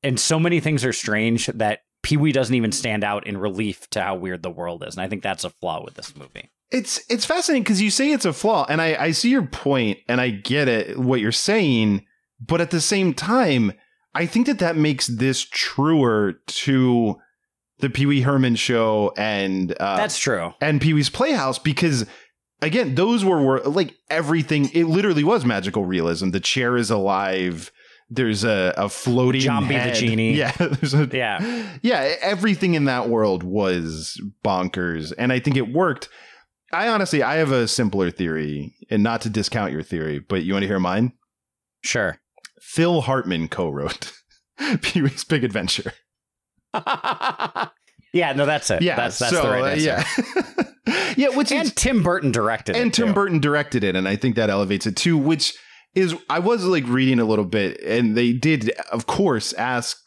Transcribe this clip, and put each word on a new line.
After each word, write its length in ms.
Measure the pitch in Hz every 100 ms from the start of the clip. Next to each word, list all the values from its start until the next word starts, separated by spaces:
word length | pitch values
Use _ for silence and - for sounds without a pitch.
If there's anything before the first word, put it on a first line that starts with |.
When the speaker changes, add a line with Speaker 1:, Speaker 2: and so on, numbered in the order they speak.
Speaker 1:
and 180 | 139 127
so 180 | - 160
many 220 | 170 170
things 240 | 156 147
are 80 | 123
strange 540 | - - 107 113 117 -
that 340 | 113 107 107 _ _
Pee-wee 300 | - 151 151
doesn't 220 | 135 123
even 180 | 127 113
stand 300 | - 120 104
out 220 | 104 104 -
in 120 | 98
relief 500 | 101 95 107 - -
to 120 | 107
how 120 | 92 95
weird 260 | 92 90
the 80 | 90
world 340 | 85 87 85 -
is. 80 |
And 80 | 85
I 60 | 95
think 140 | 101
that's 220 | 180 190
a 60 | 90
flaw 320 | - 90 78
with 120 | -
this 200 | - - 76
movie. 340 | 67 - - _ _
Speaker 2:
It's, 300 | 254 202 - -
it's 160 | 233
fascinating 400 | - 339 349 277
'cause 160 | 202 190
you 100 | 208
say 200 | 214 277
it's 120 | 294
a 80 | 190
flaw, 340 | 147 208 202 131
and 140 | 156
I, 140 | 160 156
I 100 | 160
see 180 | 156 240
your 160 | 269 151
point, 520 | - 139 135 110 98 -
and 120 | 123
I 100 | 127
get 380 | 101 101 139 135
it, 300 | 113 95 131
what 220 | 127 131
you're 100 | 107
saying, 720 | - - 220 165 117 107 98 - _ _ _
but 200 | 117 165
at 100 | 170
the 100 | 170
same 340 | - 202 185
time, 580 | 131 165 247 202 131 104 - _ _ _
I 120 | 143 170
think 200 | 226 254
that 120 | 233
that 180 | 170 160
makes 300 | 151 131 -
this 360 | 113 131 127
truer 920 | - - - - 147 160 123 107 101 - -
to 680 | - - 135 127 120 113 - _ _ _ _ _ _
the 100 | 139
Pee 160 | 123 143
Wee 160 | 143
Herman 340 | 127 139 127 113
show 560 | - 120 113 107 101 -
and, 560 | 107 104 98 95 90 -
uh, 180 | 98 95
Speaker 1:
That's 220 | 214 -
true. 360 | - 95 85 -
Speaker 2:
and 200 | 147 147
Pee 120 | 160
Wee's 160 | 151 139
Playhouse, 480 | - 285 254 135 127
because, 440 | - 131 175 131 107 - - _ _ _
again, 320 | 156 214 170 131
those 280 | 202 240
were, 160 | 190 170
were, 180 | 135 131
like, 340 | 139 165 165 - _
everything, 580 | 160 147 165 147 151 135
it 120 | 165 165
literally 360 | 170 202 156
was 220 | 147 226
magical 400 | 123 101 95 107
realism. 460 | 92 92 82 82 95
The 100 | 92
chair 360 | - 135 120 123
is 140 | 107
alive. 800 | 110 98 95 98 95 90 85 87 _ _ - _
There's 360 | 117 117 104
a, 280 | 113 101 92 -
a 120 | 101
floating 540 | - 127 120 127 131
Speaker 1:
Jambi 260 | 135 143 135
the 60 | 127
Speaker 2:
head. 160 | 123
Speaker 1:
genie. 400 | 117 117 110 113
Speaker 2:
Yeah, 180 | 143 127
<laughs> 60 | -
there's 360 | 165 143 143
a 140 | 143 139
Speaker 1:
Yeah. 640 | 131 117 98 220 240 208 147
Speaker 2:
yeah, 320 | 233 202 139 165
everything 520 | 185 196 214 180 185
in 120 | 165 139
that 220 | 123 117
world 340 | 113 107 92
was 760 | 90 101 98 90 82 78 80 - 101 -
bonkers, 680 | 110 92 90 92 87 80 78 -
and 160 | 123
I 60 | 127
think 180 | 147 135
it 160 | 113
worked. 360 | 143 180 127 - - - - _ _ _
I 160 | 165 226
honestly, 340 | 214 185 151
I 140 | 120 156
have 140 | 151
a 160 | 131 113
simpler 420 | - 110 98 90
theory, 640 | - 87 78 76 73 73 - -
and 120 | 107
not 180 | 110 117
to 80 | 117
discount 420 | 107 101 117 98
your 100 | 73
theory, 360 | 78 85 78 71
but 240 | - 95
you 80 | 85
wanna 120 | 98 98
hear 140 | 98
mine? 320 | 90 98 123 - _ _ _ _ _ _
Speaker 1:
Sure. 360 | - - 95 - _ _ - _
Speaker 2:
Phil 420 | - - 170 170
Hartman 460 | 123 131 92 85 82
co-wrote 640 | - 85 71 73 - - - _ _ _
<laughs> 340 | - 294 214
Pee-wee's 420 | - 180 139 -
Big 200 | - 156
Adventure. 480 | 117 101 90 - - - _ _ _ _ _ _ _
Speaker 1:
<laughs> 960 | - - 269 - 247 196 - - - 226 _ _ _ _
Yeah, 200 | 175 160
no, 140 | 135 143
that's 240 | 147 -
it. 100 | 95
Speaker 2:
Yeah, 160 | 175 120
Speaker 1:
That's, 220 | 120 104
that's 140 | 120
Speaker 2:
so, 100 | 170
Speaker 1:
the 60 | 123
right 120 | 104
Speaker 2:
uh, 40 | 135
Speaker 1:
answer. 160 | 156
Speaker 2:
yeah. 800 | 156 120 151 - - - - - - _ - 349 370
<laughs> 40 | 262
Yeah, 120 | 277
which 200 | 254 262
Speaker 1:
And 120 | 294 311
Speaker 2:
is 80 |
Speaker 1:
Tim 280 | - 247 240
Burton 280 | 170 180 143
directed 440 | 117 107 113 - 226
Speaker 2:
and 120 | 247
Speaker 1:
it, 60 |
Speaker 2:
Tim 140 | 226 233
Speaker 1:
too. 40 |
Speaker 2:
Burton 260 | 196 196 160
directed 420 | 147 147 143 123
it, 100 | 101 92
and 100 | 95
I 80 | 104
think 200 | 131 113
that 120 | 107
elevates 360 | 98 98 101 110
it, 100 | 92
too, 220 | 170 160
which 360 | 139 156 - - - - _
is, 200 | 185 180 165 -
I 80 | 156
was, 260 | 180 240
like, 220 | 185 175 120
reading 320 | 127 131 123
a 60 |
little 200 | 110 107
bit, 360 | 95 107 95 -
and 340 | 62 113 117 110
they 160 | 120
did, 380 | 120 151 151 110 - -
of 140 | 113 -
course, 460 | - 196 113 -
ask 440 | - 120 123 117 -